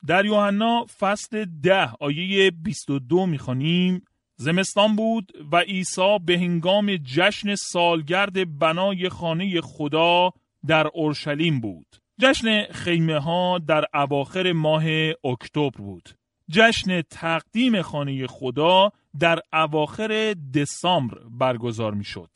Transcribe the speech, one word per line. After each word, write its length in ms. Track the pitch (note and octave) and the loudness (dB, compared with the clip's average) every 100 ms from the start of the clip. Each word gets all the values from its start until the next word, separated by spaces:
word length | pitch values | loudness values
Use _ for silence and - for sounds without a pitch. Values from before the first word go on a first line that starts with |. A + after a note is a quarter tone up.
| C#3 | 0
در 180 | F3 | 0
یوحنا 600 | G3+ G#3 G3+ G3+ A3+ A#3 A#3+ - | 2 2 2 0 0 -2 -4 -4
فصل 480 | F#3+ G3+ - G#3+ G#3 D#3+ | -2 -2 -6 -8 -8 -4
ده، 280 | D#3 F#3+ D3+ A2 | 2 2 2 -2
آیه 500 | D3 D3 F#3 G3 F#3+ | -4 -4 -2 4 2
بیست 400 | E3+ E3 E3+ - | 2 -8 -8 -4
و 80 | C#3 | -6
دو 280 | B2+ E3+ F#3 | 2 2 2
می‌خوانیم: 760 | D3 - B2+ D3 F3 F3+ F3+ - _ _ _ | -2 -4 -4 0 2 2 0 -6 _ _ _
"زمستان 600 | B2+ F3 F#3+ - G#3+ G#3+ | -2 0 0 2 2 2
بود 360 | A3 A3+ F#3+ - D3+ | 0 -2 -6 -16 -2
و 40 | F3 | 0
عیسی 640 | G3 G3 F3+ - F#3 G#3 | 0 -2 -4 0 2 2
به 140 | E3+ F3 | 2 0
هنگام 580 | F3+ F3 E3 G3+ G#3 F#3+ | 2 0 2 2 2 -2
جشن 580 | C3+ C3 F#3 G#3 G3+ | -2 2 2 2 -6
سالگرد 1040 | G3+ - F3+ F3 E3+ D3 F3+ G3+ F#3+ F#3 D3 | -6 -4 0 2 2 0 0 0 -2 -4 0
بنای 500 | D#3+ E3 G3 F#3+ F#3 | 0 2 0 -2 -4
خانه 520 | - E3+ D#3+ G3 F3 | -4 -4 -2 -2 -2
خدا 720 | D#3+ - D3 D#3 E3+ F3 F3+ - _ _ C#3+ | -4 -6 -2 2 4 4 2 0 _ _ 0
در 200 | D#3+ D3+ | 2 2
اورشلیم 760 | - D3+ D3 - D3 E3 C#3+ | 0 -2 -2 -4 -2 0 0
بود." 260 | A2+ E2+ - _ _ _ | -4 -10 -16 _ _ _
جشن 440 | C4 C4+ A3+ G#3+ | 2 2 0 0
خیمه 540 | G#3 - E3+ E3+ D#3+ D#3 | -2 -8 -2 0 2 0
ها 400 | C#3+ F3 F3+ F3+ | -2 -2 0 -2
در 260 | D#3 D#3 D3+ | 0 0 0
اواخر 580 | D3+ C#3 C#3+ C3+ F#3 F#3 | -2 0 0 -2 -2 0
ماه 320 | E3 D#3 D#3 D#3+ D#3 D#3 D#3 | 0 2 2 2 0 0 -2
اکتبر 540 | C#3 B2 - - C#3+ - | -4 -4 -4 -2 -2 -4
بود. 300 | G2+ F2+ - - _ _ _ | -14 -14 -18 -20 _ _ _
جشن 520 | D#3+ A3+ A3+ - F3+ | 4 4 4 -2 -2
تقدیم 800 | D#3 - E3 E3 - G#3+ B3+ A3 | -4 -8 -4 -4 -4 -2 0 0
خانه 440 | D#3+ D3+ C#3+ C3+ B2+ | -2 -6 -6 -6 -8
خدا 680 | - C3 B2 D#3 F#3 G3+ - _ C#3+ | -6 -6 0 4 6 4 0 _ 0
در 220 | E3+ E3 - | 2 2 0
اواخر 840 | D#3+ D#3+ D3+ D3+ - G#3+ G#3+ A3 G3+ C#3+ | -2 0 0 -2 -2 -4 -2 -2 -4 -2
دسامبر 640 | C#3 C#3+ - F3 F3+ B2 - A#2 | 0 0 -2 0 2 0 -6 -16
برگزار 640 | A#2 C3 A#2+ A#2+ A2 A2 | -2 0 0 -4 -4 -4
می‌شد. 360 | G#2 G2 - E2+ | -4 -8 -12 -16